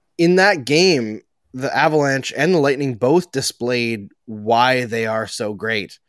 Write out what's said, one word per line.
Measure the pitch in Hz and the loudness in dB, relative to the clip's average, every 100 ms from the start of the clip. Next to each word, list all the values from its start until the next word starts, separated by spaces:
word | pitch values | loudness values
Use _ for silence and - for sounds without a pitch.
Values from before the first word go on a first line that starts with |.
| _ - | _ 0
In | 170 185 | 2 4
that | 196 175 120 | 4 2 0
game, | 151 185 143 110 107 _ _ _ | 4 4 2 -2 -8 _ _ _
the | 127 135 127 | -8 -4 0
Avalanche | 156 156 143 135 - 123 | 2 2 0 -2 -4 -2
and | 160 | 0
the | 175 | 2
Lightning | 143 135 139 110 | 2 0 -4 -2
both | 127 175 175 | 2 2 0
displayed | 135 - - 120 123 117 113 98 _ - | -6 -6 -6 -4 -2 -2 -6 -10 _ -16
why | 107 107 117 127 131 120 | -10 0 4 4 2 -2
they | 113 110 | -4 -2
are | 110 107 | -4 -6
so | - 107 | -6 -8
great. | 98 113 110 95 - | -6 -4 -4 -6 -16